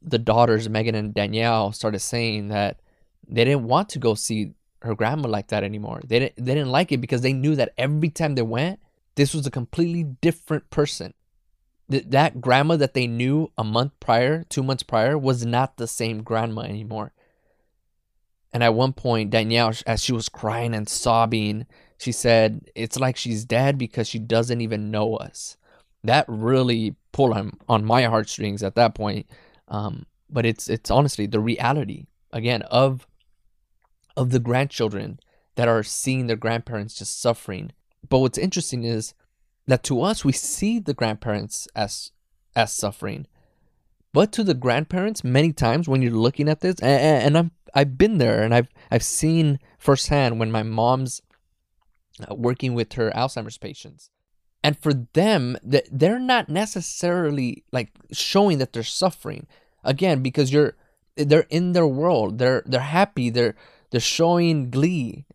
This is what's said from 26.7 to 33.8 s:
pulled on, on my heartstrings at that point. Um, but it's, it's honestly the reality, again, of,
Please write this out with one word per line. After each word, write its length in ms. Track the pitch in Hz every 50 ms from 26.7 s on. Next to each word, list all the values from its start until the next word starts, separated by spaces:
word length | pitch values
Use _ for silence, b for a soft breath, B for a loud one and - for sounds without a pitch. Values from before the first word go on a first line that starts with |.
| 120 113 110 104 - _ _ _ -
pulled 240 | - 139 127 110
on, 160 | 107 98 104 - - _ -
on 160 | 120 107 104
my 180 | 110 113 127 127
heartstrings 600 | 113 113 110 107 - - - 110 104 101 98 104
at 100 | 98 -
that 220 | - 120 110 104
point. 300 | - 107 104 104 107 - b b b b b b b b b
Um, 380 | - 104 104 104 - - - _ _ _ _ -
but 160 | 147 131 113
it's, 240 | 113 110 - - -
it's 220 | - 113 - -
honestly 360 | - 123 143 139 - - 104
the 140 | 98 113 107
reality, 640 | 107 117 117 - - 120 139 151 131 101 - - - - _ _ _ _ -
again, 300 | 117 113 120 123 113 -
of, 440 | - - 120 131 135 135 127 - _ _ _ _ _ _ _ _ _ _ _ _ _ _ _